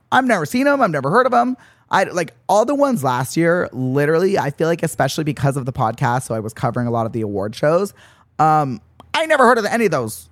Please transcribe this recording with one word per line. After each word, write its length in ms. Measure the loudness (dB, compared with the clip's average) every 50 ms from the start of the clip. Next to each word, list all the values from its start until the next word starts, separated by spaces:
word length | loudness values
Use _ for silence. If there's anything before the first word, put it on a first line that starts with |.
| _ _
I've 140 | 0 2 2
never 220 | 2 0 0 0
seen 180 | -2 -2 0 2
'em. 160 | 2 2 2
I've 80 | 2 0
never 220 | 0 -2 -2 2
heard 160 | 2 2 2
of 60 | 4 2
'em. 200 | 2 2 0 -2 -6 -12 _ _ _ _ _ 0
I, 120 | 0 0
like, 280 | 0 -2 -4 -6 -6 -10 _ _ 2
all 160 | 2 2 2
the 80 | 2 2
ones 300 | 2 2 2 2 0 0
last 340 | -2 -2 -2 -4 -2 -2
year, 320 | 0 2 2 2 0 -2 -4
literally, 680 | -4 -4 -4 -2 0 0 2 2 2 2 2 0 0
I 120 | 0 -2 -4
feel 180 | -2 -2 -2
like, 140 | -2 0 -2
especially 420 | -2 -4 -2 -2 -2 -2 -2 -4 -4
because 320 | -4 -4 -2 -2 -2 -2
of 100 | -2 -6
the 60 | -6
podcast, 520 | -4 -2 -2 -2 -2 -2 -2 -2 -2 -2 -4
so 100 | -4 -6
I 60 | -6
was 120 | -6 -8
covering 360 | -8 -4 -4 -4 -2 -2 -4
a 40 | -2
lot 140 | -2 -2 -2
of 80 | -4 -4
the 80 | -4
award 340 | -6 -4 -4 -4 -6 -6 -6
shows, 380 | -2 0 0 2 2 0 -2 -8 -16 -20 -20 _ _ _ _ _ 0
um, 420 | 2 4 4 2 0 -2 -4 -8 -12 _ _ -20 -12 -6 -4
I 140 | -4 0
never 180 | 2 4 6 6
heard 140 | 6 6 4
of 60 | 2
any 200 | -2 0 0 0
of 60 | 0
those 360 | 0 0 -2 -4 -8 -12 -16 _